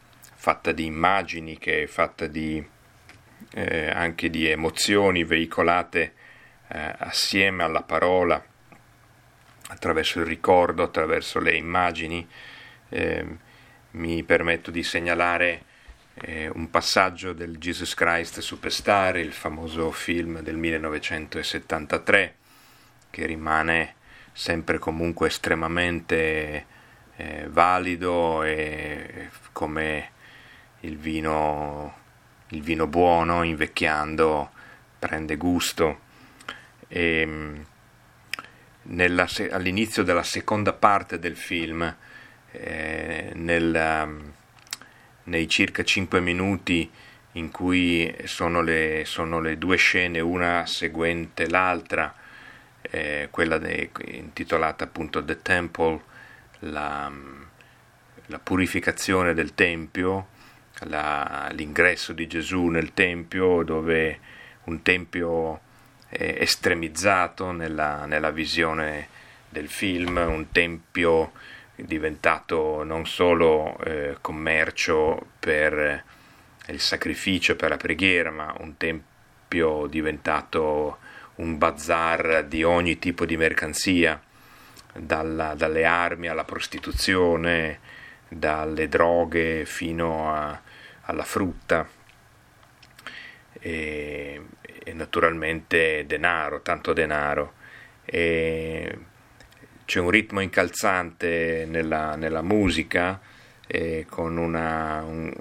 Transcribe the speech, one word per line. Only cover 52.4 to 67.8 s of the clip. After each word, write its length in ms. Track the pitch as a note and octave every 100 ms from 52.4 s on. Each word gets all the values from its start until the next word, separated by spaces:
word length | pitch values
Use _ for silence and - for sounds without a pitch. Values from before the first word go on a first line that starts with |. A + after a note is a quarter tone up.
| - - - -
eh, 480 | - D#2+ D2+ D2 D2
quella 280 | - E2 D#2+
de-, 320 | D#2+ D#2+ D#2 - -
intitolata 760 | - E2 - - E2 D#2+ D#2 D#2+
appunto 380 | - D2+ D#2
The 200 | D2+ D#2+
Temple, 580 | - F#2 E2+ - E2 D#2 - - - - - -
la, 520 | E2 D2+ D2 D2 C#2+ C#2+ C#2 C#2 D2 - - - - _ _ - -
la 120 | D2
purificazione 960 | - F#2 F2+ F2+ E2 - - F#2+ F2 E2
del 200 | D2+ -
Tempio, 720 | F2+ E2 D#2 - F#2 F#2+ F#2+ - - - - - D#2+
la, 640 | D#2 D2+ D2 D2 D2 D2
l'ingresso 640 | D2+ D2+ D2 F2 E2+ - D#2+
di 120 | D#2+
Gesù 420 | D#2+ D#2 F#2 F2
nel 260 | E2 D#2 -
Tempio, 680 | F#2 F2 E2+ F#2+ F#2 F2 E2
dove 540 | D#2+ D#2+ D#2+ D#2+ D2+ - - - - -
un 160 | E2
Tempio, 800 | - F2+ F2 F2+ E2+ E2 D#2+ D#2 - - - - -
eh, 280 | - E2 -
estremizzato 1120 | - - - F2 E2 D#2 G2+ F#2+ F2 - F#2
nella, 540 | F2 E2 D#2